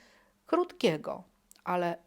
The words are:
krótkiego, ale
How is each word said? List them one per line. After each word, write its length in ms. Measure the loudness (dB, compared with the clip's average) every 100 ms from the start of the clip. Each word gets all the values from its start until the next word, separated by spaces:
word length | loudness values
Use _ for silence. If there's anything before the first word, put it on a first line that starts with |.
| -20 -20 _ _ -2
krótkiego, 760 | 0 0 0 0 0 -4 -10 -14 _ _ -12
ale 340 | -4 0 0 -4